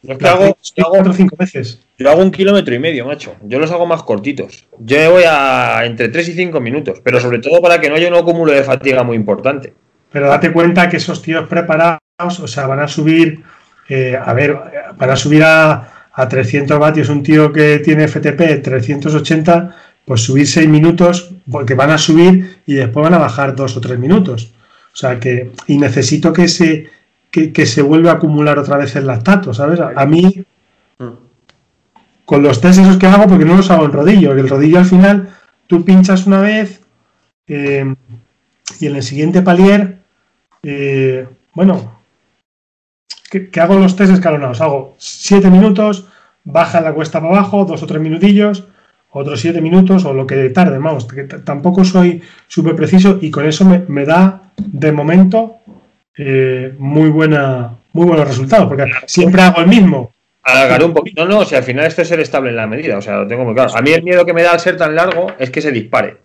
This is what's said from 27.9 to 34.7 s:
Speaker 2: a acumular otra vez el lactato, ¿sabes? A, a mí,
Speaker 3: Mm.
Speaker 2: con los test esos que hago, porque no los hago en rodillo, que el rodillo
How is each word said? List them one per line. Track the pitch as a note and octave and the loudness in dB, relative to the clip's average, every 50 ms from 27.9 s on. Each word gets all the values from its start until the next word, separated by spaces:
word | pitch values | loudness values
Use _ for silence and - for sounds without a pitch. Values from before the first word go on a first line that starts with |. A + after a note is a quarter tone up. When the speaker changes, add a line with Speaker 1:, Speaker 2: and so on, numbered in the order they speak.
| D#3 D#3+ E3 E3+ | 2 4 4 2
Speaker 2:
a | E3 | 2
acumular | D#3+ - D#3 D3+ D3 D3 D3+ D3 C#3+ | 0 0 -2 0 0 0 0 0 -2
otra | C#3 - C#3+ | -2 -2 -2
vez | C#3+ C#3+ B2+ - | -2 -2 -4 -6
el | D3 C3+ | -6 -4
lactato, | C3+ B2 A2+ - - G3 F#3 F3+ C#3 | -4 -4 -4 0 0 0 0 0 -6
¿sabes? | A#2 A2+ C#3+ D3 F3 F3 | -6 -4 -2 -2 -2 -2
A, | D#3+ C3 B2 | -4 -4 -2
a | C#3 C#3 | -2 0
mí, | C#3+ D#3 E3+ F3+ F#3+ G3 F#3 F#3 _ _ _ _ _ _ _ _ _ _ _ | 2 2 4 4 2 2 0 -12 _ _ _ _ _ _ _ _ _ _ _
Speaker 3:
Mm. | B2+ A#2+ A#2 A2+ _ _ _ _ _ _ _ _ _ _ _ _ _ _ _ _ _ _ _ _ _ | -16 -16 -16 -20 _ _ _ _ _ _ _ _ _ _ _ _ _ _ _ _ _ _ _ _ _
Speaker 2:
con | - D3 C#3+ C#3+ | 0 0 2 2
los | C#3+ B2+ A2+ | 2 2 2
test | - F3+ F#3 F#3+ | 4 4 6 6
esos | F#3+ F#3 F#3+ | 6 6 6
que | F#3 F#3+ | 6 4
hago, | F#3 F#3+ G3+ G#3+ | 4 6 6 6
porque | F#3+ F#3 D#3+ D#3 | 6 4 4 4
no | D#3+ F3 | 4 4
los | F#3+ G3 - | 4 4 4
hago | F3+ D#3+ D#3 | 2 2 2
en | C#3+ | 0
rodillo, | B2+ C#3+ C#3+ F3+ A3 G3+ E3 C#3 C3+ | 0 0 2 4 4 4 4 4 2
que | C3+ | 0
el | C3+ C3 | 0 0
rodillo | C3+ C3+ C#3+ D#3 | 0 2 2 4